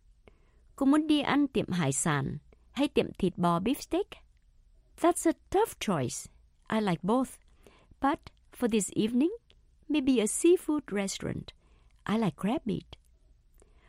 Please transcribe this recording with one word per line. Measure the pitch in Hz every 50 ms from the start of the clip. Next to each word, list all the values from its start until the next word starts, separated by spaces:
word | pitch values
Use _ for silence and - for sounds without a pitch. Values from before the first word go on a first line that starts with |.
| _ - _ _ _ - - _ _ _ _ _ _ - _
Cô | - 277
muốn | 269 285 311 320
đi | 311 302 294
ăn | - - - 285 285
tiệm | - - 208 - -
hải | 180 175 156 135 139
sản | - - 170 147 139 135 120 131 147 - - - _ _ _
hay | - 240 285
tiệm | 285 - 233 - - -
thịt | - 196 175 -
bò | - 175 175 170 170
beef | 190 233 285 -
steak? | - - - 349 415 - - - - _ _ _ _ _ _ _ _ _ _ _ _ _ _ -
That's | - 349 349 - - 330
a | 294 - _ -
tough | - 381 453 - - -
choice. | - 220 170 143 127 120 - - - - _ _ _ _ _ _ _ -
I | 214 220
like | 214 190 170 -
both. | - 185 233 262 247 - - - _ _ _ _ - - - _ _ - - -
But | - 269 330 - - - _ _ _ _ - -
for | 254 220
this | 226 214 185 -
evening, | - - 208 226 247 240 294 359 466 466 _ _ _ _ _ _ _ _ _ -
maybe | 294 302 262 269 254 220
a | 208
seafood | 214 - - - 339 359 - - - 302 294 - -
restaurant. | 196 202 196 190 - - - - - - - - - _ _ _ _ _ _ _ _ _ - -
I | 202
like | 226 226 175 -
crab | - - 196 254 330 -
meat. | 220 180 - - - - - _ _ _ _ _ - _ _ _ _ _ - - _ - - _